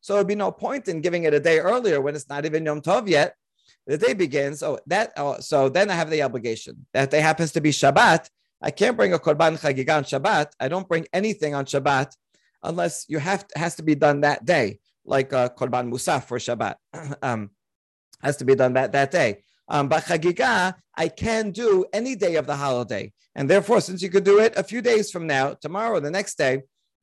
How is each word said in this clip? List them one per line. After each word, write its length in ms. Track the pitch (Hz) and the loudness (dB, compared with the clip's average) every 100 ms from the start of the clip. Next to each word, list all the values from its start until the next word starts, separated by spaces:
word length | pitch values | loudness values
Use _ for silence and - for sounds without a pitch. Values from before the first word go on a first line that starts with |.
| - | 0
So 80 | |
it'd 140 | 202 185 | 0 0
be 80 | 208 | 0
no 160 | 196 | -2
point 340 | - 247 269 - | -4 -6 -6 -6
in 140 | 165 | -4
giving 240 | 170 170 | -2 0
it 100 | 160 | 2
a 60 | 147 | 2
day 180 | 165 160 | 4 4
earlier 420 | 151 247 226 147 | 4 0 0 0
when 140 | 139 | -2
it's 140 | 147 - | -6 -8
not 180 | 143 156 | -6 -2
even 180 | 156 | -2
Yom 160 | 160 151 | -2 -4
Tov 280 | 151 208 208 | 0 0 2
yet. 260 | 151 156 - _ _ _ _ - | 2 2 -4 _ _ _ _ -6
The 100 | 151 | 0
day 160 | 226 | 0
begins. 480 | 220 165 139 139 147 | 0 -2 0 -2 -4
Oh, 160 | 151 131 - | -6 -6 -2
that, 260 | 185 - - | -2 -2 -4
oh, 240 | 143 - | -6 -6
so 280 | - 151 135 | 0 2 4
then 220 | 151 208 | 2 2
I 40 | |
have 160 | 170 156 | 0 0
the 120 | 156 | 0
obligation. 640 | 135 123 117 110 - 58 - | -2 -2 -6 -6 -10 -20 -6
That 180 | - 135 | 0 2
day 80 | 147 | 4
happens 320 | 156 156 165 | 4 2 -2
to 60 | 165 | 0
be 120 | 147 | 0
Shabbat. 560 | 135 139 139 233 160 - _ _ _ | 4 4 6 6 4 0 _ _ _
I 80 | - | -8
can't 260 | - 220 226 | 0 0 2
bring 180 | 202 | 2
a 40 | 165 | 2
Korban 400 | 165 151 165 160 | 0 2 2 2
Chagiga 380 | 151 131 131 156 | -2 -2 0 0
on 80 | |
Shabbat. 480 | 139 151 165 190 147 _ | 0 -2 0 0 -2 _
I 80 | 131 | -4
don't 200 | 180 185 | -4 -2
bring 200 | 170 160 | -4 -2
anything 440 | 180 214 202 151 143 | -4 -4 -2 -4 -4
on 80 | |
Shabbat 480 | 135 143 139 135 135 - _ _ _ _ | -4 -2 0 0 -2 -8 _ _ _ _
unless 440 | - 170 170 - - | -8 -4 -4 -6 -8
you 100 | 151 | -6
have 300 | 151 190 - | -4 -4 -6
to, 100 | 143 | -6
has 160 | 170 - | -6 -4
to 60 | |
be 140 | 156 147 | -2 4
done 240 | 147 143 | 4 4
that 240 | 143 143 | 2 0
day, 340 | 117 170 107 - _ _ | 0 0 0 -4 _ _
like 280 | - 135 131 | -2 -2 0
a 200 | 131 123 - | 0 -2 -2
Korban 320 | 131 127 123 | -4 -4 -4
Musaf 300 | 123 - 147 - | -6 -2 -4 -4
for 100 | 120 | -8
Shabbat. 380 | - 120 107 - _ | -6 -4 -4 -6 _
<clears throat> 220 | 160 151 143 | -16 -14 -8
Um, 300 | 135 113 101 _ _ _ _ _ _ _ | -4 -4 -8 _ _ _ _ _ _ _
has 140 | 139 - | -6 -2
to 80 | |
be 100 | 131 | 2
done 200 | 135 127 | 4 4
that, 180 | 127 131 | 2 0
that 180 | 139 139 | 0 0
day. 320 | 180 127 101 _ _ _ | 2 0 -2 _ _ _
Um, 200 | 147 139 | -2 2
but 160 | 156 | 0
Chagiga, 680 | 165 165 170 170 254 220 180 180 _ - | 0 0 0 0 0 2 -2 -4 _ -6
I 120 | 165 | -6
can 420 | - 226 220 214 | -4 -4 -2 -4
do 340 | 185 233 190 185 | -2 2 2 2
any 220 | 202 247 | -4 -6
day 220 | 240 185 160 | -2 0 0
of 100 | 143 | -2
the 80 | |
holiday. 580 | 143 139 123 120 101 101 _ _ | -4 -2 -2 -4 -6 -8 _ _
And 160 | - 139 | -8 2
therefore, 300 | 190 196 226 | 2 4 0
since 220 | 170 180 | 0 -8
you 80 | 185 | -2
could 120 | 190 | 0
do 160 | 190 202 | 4 4
it 180 | 220 - | 4 0
a 60 | |
few 200 | 196 226 | -6 -4
days 280 | 233 226 202 | 0 0 0
from 160 | 175 160 | -6 -2
now, 280 | 139 135 | 0 0
tomorrow, 440 | 139 147 185 226 196 | -4 -10 -6 -2 -2
the 140 | 143 | -2
next 260 | 185 202 - | -4 -6 -2
day, 240 | 139 131 135 _ _ _ | 0 0 -6 _ _ _